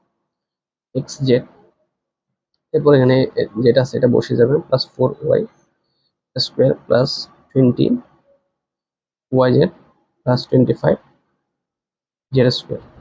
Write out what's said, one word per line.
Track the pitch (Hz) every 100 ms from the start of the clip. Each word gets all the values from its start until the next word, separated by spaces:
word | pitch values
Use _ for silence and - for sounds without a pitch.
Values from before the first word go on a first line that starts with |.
| _ _ _ _ _ _ _ _ _
এক্স | 131 - -
জেড। | 131 123 - _ _ _ _ _ _ _ _ _ _ _ _
এরপর | 156 147
এখানে, | 139 127 131 - -
এ, | - 107
যেটা | 120 135
আছে | 123 123
এটা | 127
বসে | 117 113 120
যাবে, | 120 151
প্লাস | - 131 - -
ফোর | 127 -
ওয়াই | 156 - 220 _ _ _ _ _ _ _ _ 127
স্কয়ার | - - 131 - -
প্লাস | 120 131 - - _ _
টোয়েন্টি | 135 127 - - 247 - _ _ _ _ _ _ _ _ _ _ _ -
ওয়াই | 131 127
জেড | 127 180 - _ _ _ _
প্লাস | - 123 -
টোয়েন্টি | 127 127
ফাইভ | - 147 - _ _ _ _ _ _ _ _ _ _ _ _ -
জেড | 131 123
স্কয়ার। | - - - - -